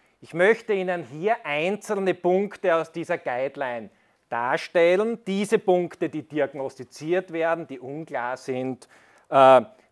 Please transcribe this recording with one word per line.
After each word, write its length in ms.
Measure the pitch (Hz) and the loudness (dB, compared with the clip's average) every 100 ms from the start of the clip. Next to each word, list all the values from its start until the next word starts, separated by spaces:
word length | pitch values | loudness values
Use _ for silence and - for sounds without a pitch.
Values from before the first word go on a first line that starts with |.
| _ _ | _ _
Ich 140 | - | -10
möchte 380 | 165 190 226 - | 0 2 2 -2
Ihnen 320 | 196 185 175 | -4 -2 -6
hier 320 | 123 151 202 233 | -8 -6 -4 -4
einzelne 680 | 151 147 175 208 - 202 190 | -4 -4 -4 -6 -6 -4 -2
Punkte 600 | - 175 185 202 - 185 | -2 0 0 -2 -4 0
aus 160 | 165 160 | 0 -2
dieser 280 | 170 160 170 | -10 -6 -6
Guideline 720 | 139 123 131 147 131 120 101 _ _ _ - | -4 -4 -6 -6 -8 -8 -12 _ _ _ -8
darstellen. 960 | 117 123 160 - 175 170 185 220 226 | -4 -2 -2 -2 2 4 4 0 -4
Diese 360 | - 196 202 226 | -4 -4 0 0
Punkte, 480 | - 180 175 - 160 | 2 0 0 -6 -6
die 180 | 156 - | -6 -8
diagnostiziert 1040 | 147 139 151 135 - 123 - 156 180 185 | -4 -4 -4 -10 -10 -20 -12 -4 -4 -4
werden, 360 | 165 165 165 160 | -4 -2 -2 -6
die 100 | 135 | -14
unklar 580 | 135 147 160 135 120 127 | -12 -12 -8 -6 -6 -8
sind, 520 | - 127 131 123 - _ _ _ - | -6 -6 -6 -8 -14 _ _ _ 0
äh, 340 | 139 131 131 107 _ _ | 8 10 8 6 _ _